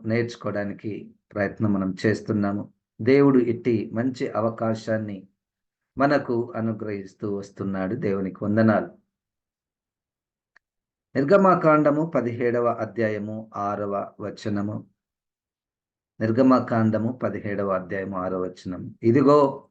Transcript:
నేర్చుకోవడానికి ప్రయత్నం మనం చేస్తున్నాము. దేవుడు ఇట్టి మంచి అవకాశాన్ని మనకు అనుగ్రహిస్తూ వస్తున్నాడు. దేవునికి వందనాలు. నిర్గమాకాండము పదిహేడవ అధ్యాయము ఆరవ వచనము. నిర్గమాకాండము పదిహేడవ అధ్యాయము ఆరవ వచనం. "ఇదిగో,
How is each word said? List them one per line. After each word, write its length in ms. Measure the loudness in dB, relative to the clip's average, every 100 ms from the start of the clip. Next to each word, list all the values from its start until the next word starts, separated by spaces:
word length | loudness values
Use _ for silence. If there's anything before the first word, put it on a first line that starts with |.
| -4
నేర్చుకోవడానికి 1080 | -2 -2 -6 -8 -6 -6 -8 -10 -10 -14 _ _
ప్రయత్నం 400 | -4 -4 -2 0
మనం 220 | 0 -2 0 0
చేస్తున్నాము. 680 | 0 -2 -2 0 -2 -8 _ _ -4
దేవుడు 380 | 2 6 6 6
ఇట్టి 500 | 2 0 0 0 -2
మంచి 360 | -4 -4 -4 -4
అవకాశాన్ని 1000 | -2 -2 -2 -4 -4 -2 -4 -4 -10 -16 _ _ _ _ _ _ -2
మనకు 560 | 0 2 0 -2 -4 -4
అనుగ్రహిస్తూ 800 | -4 -4 -6 -8 -10 -10 -6 -6
వస్తున్నాడు. 600 | -8 -8 -6 -4 -4 -2
దేవునికి 480 | -2 -2 -4 -4
వందనాలు. 440 | 0 4 4 4 0 -10 _ _ _ _ _ _ _ _ _ _ _ _ _ _ _ _ _ _ _ _ _ -2
నిర్గమాకాండము 960 | 4 6 6 4 4 4 4 2 0 -2
పదిహేడవ 500 | -2 -2 0 2 0
అధ్యాయము 840 | 0 -4 -2 -2 -2 -6 -8 -10 -6
ఆరవ 560 | -4 -4 -4 -4 -6 -10
వచనము. 680 | -12 -8 -6 -4 -4 -6 -12 _ _ _ _ _ _ _ _ _ _ _ _ -6
నిర్గమాకాండము 920 | -2 4 6 4 4 2 2 2 -2
పదిహేడవ 580 | -4 -6 -6 -6 -4 -2
అధ్యాయము 480 | -2 -4 -8 -6 -6
ఆరవ 240 | -4 -4
వచనం. 540 | -6 -8 -10 -10 -12 -2
"ఇదిగో, 640 | 2 4 6 6 4 0 -14